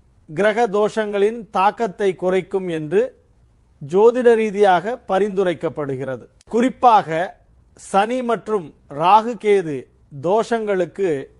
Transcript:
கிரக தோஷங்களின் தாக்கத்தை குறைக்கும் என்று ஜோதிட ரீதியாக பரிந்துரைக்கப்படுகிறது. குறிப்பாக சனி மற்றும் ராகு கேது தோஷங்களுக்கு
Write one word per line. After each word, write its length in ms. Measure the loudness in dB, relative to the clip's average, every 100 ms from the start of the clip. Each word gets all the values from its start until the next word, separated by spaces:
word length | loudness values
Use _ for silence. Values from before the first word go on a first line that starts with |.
| _ _ -14
கிரக 380 | -2 0 2 0
தோஷங்களின் 720 | 0 -2 -2 -4 0 0 -2 -6
தாக்கத்தை 600 | 0 0 0 -6 -2 -4
குறைக்கும் 540 | -2 -2 -2 -2 -6 -4
என்று 340 | -6 -2 -2 -2 -6 _ _ _ _ _ -20
ஜோதிட 460 | -4 4 4 4 2
ரீதியாக 600 | 4 2 2 4 4 0 -8 -4
பரிந்துரைக்கப்படுகிறது. 1200 | -2 -2 0 -2 -2 -6 -6 -8 -8 -8 -10 -12 _ -6
குறிப்பாக 580 | 0 0 2 4 4 2 -4 -4 -8 _ _ _ _
சனி 420 | -2 0 0 -2
மற்றும் 440 | -2 -4 -2 -6 -6 -18 -14
ராகு 400 | -2 4 4 4 -4
கேது 400 | 2 2 0 -6 -10 _ _
தோஷங்களுக்கு 960 | -8 -2 0 0 -2 -2 -2 -2 -4 -4 -4 -6 _